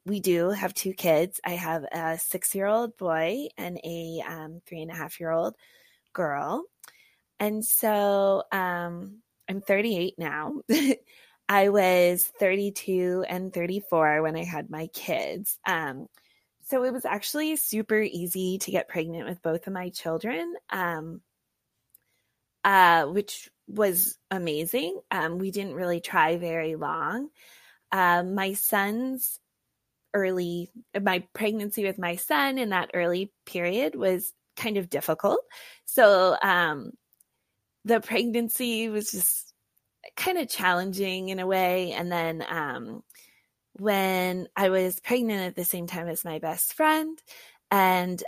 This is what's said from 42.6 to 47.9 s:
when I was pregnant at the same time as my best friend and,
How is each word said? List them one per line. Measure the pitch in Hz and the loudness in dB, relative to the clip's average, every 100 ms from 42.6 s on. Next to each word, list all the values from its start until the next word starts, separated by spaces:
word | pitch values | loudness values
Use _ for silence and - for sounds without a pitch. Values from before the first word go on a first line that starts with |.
| 147 127 117 - - - - _ _ _ _ - | -4 -6 -10 -14 -18 -20 -20 _ _ _ _ -6
when | 202 196 190 185 185 180 175 | 0 2 2 2 0 -2 -6
I | - 196 | 0 2
was | 190 185 180 | 4 2 -2
pregnant | - 247 233 202 180 | -2 0 0 -2 -4
at | 180 | -4
the | |
same | 175 180 170 | -4 -4 -6
time | 175 170 | -6 -6
as | 165 170 | -6 -6
my | 156 | -6
best | 160 165 - | -4 -2 -2
friend | - 311 311 311 320 - - - _ - | 2 2 2 0 -8 -16 -20 -20 _ 0
and, | 202 185 | 4 6